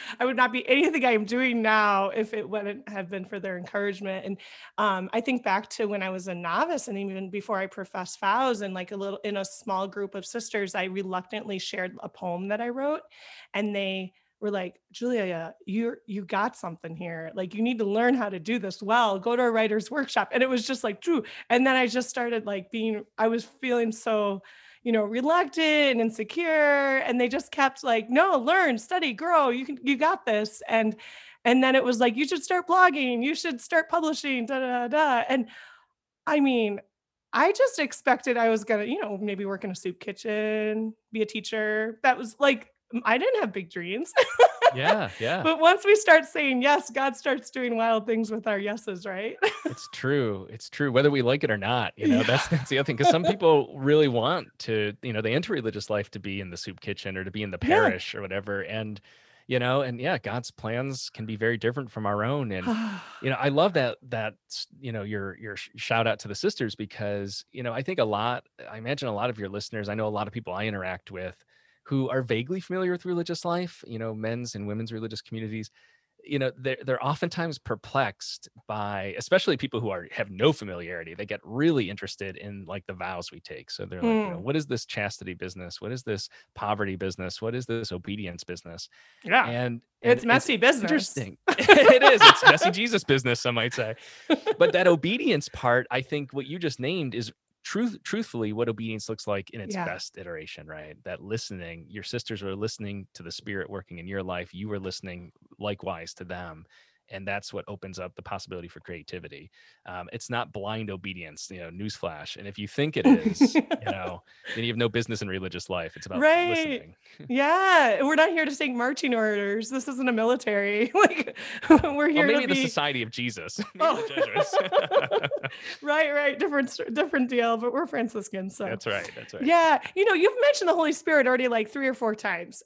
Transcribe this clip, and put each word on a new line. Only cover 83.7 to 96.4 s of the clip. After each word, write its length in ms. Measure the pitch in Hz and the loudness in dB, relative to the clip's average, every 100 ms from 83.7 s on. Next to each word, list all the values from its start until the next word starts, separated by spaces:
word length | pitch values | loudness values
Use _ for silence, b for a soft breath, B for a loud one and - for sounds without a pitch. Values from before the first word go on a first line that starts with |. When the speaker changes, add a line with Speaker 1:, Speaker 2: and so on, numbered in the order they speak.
Speaker 2:
So 160 | - - | -12 -10
they're 160 | 180 | -4
like, 220 | 233 220 | 0 0
you 60 | 202 | -2
know, 80 | 175 | -8
Speaker 1:
Mm. 40 | |
Speaker 2:
"What 140 | 107 156 | -4 -4
is 100 | 143 | -4
this 180 | 120 | -8
chastity 500 | - - 104 - 95 | -6 -6 -6 -6 -12
business? 460 | 90 92 92 90 - | -10 -10 -10 -14 -12
What 120 | 101 | -10
is 100 | 127 | -8
this 260 | 123 101 - b b - | -6 -6 -6 b b -8
poverty 400 | 107 104 101 92 | -4 -2 -2 -4
business? 440 | 95 90 92 - | -6 -6 -10 -6
What 140 | 113 | -6
is 120 | 123 127 | -6 -4
this 260 | 117 110 | -6 -4
obedience 500 | 90 95 104 95 87 | -8 -8 -8 -8 -10
business?" 460 | - 87 85 85 - b b b | -12 -12 -12 -16 -16 b b b
Speaker 1:
Yeah. 240 | - 240 123 | 0 2 2
Speaker 2:
And, 340 | 120 123 117 _ _ | -2 -2 -6 _ _
Speaker 1:
It's 200 | 240 247 | 2 4
Speaker 2:
and 40 | 240 | 6
Speaker 1:
messy 260 | 254 - | 4 4
Speaker 2:
it's 60 | 226 | 4
Speaker 1:
business. 200 | 240 277 | 4 4
Speaker 2:
interesting. 560 | 185 247 190 - 101 - | 2 0 0 -6 -8 -2
<laughs> 60 | - - | 0 4
It 440 | - 392 480 508 | 10 12 12 12
is. 180 | - 480 | 10 12
It's 220 | 440 - | 12 12
messy 260 | 480 160 247 | 8 8 4
Speaker 1:
<laughs> 20 | |
Speaker 2:
Jesus 320 | 180 233 220 | 2 0 0
business, 340 | - 135 127 120 | 2 2 4 0
some 140 | 123 | 0
might 200 | 120 120 | 0 0
say. 200 | - 110 113 B B B | -2 -4 -6 B B B
Speaker 1:
<laughs> 300 | 320 - - | 0 0 4
Speaker 2:
But 140 | 170 | 4
that 160 | 180 180 | 6 6
obedience 600 | 170 165 247 294 160 - | 4 2 0 0 0 -2
part, 360 | - 123 120 123 | -2 2 2 2
I 100 | 127 | -4
think 320 | 131 147 139 | -2 -6 -6
what 140 | 139 | -8